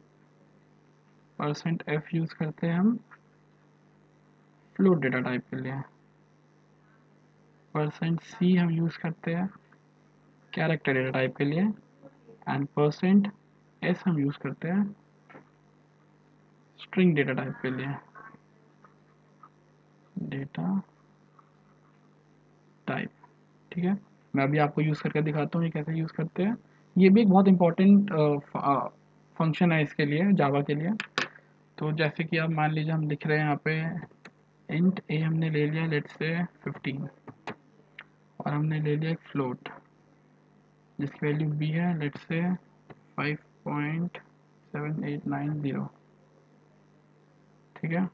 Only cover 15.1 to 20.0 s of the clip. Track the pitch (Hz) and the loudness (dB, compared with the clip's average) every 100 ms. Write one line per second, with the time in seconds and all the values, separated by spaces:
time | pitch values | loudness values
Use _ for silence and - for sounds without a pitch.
15.1 | _ - - - _ _ _ _ _ _ | _ -20 -20 -20 _ _ _ _ _ _
16.1 | _ _ _ _ _ _ - - - 180 | _ _ _ _ _ _ -20 -4 2 4
17.1 | 151 139 127 131 - 131 127 135 135 - | 4 0 -2 -6 -6 -6 -6 -6 -8 -14
18.1 | - - - _ _ _ _ - _ _ | -20 -20 -20 _ _ _ _ -20 _ _
19.1 | _ _ _ - _ _ _ _ _ | _ _ _ -20 _ _ _ _ _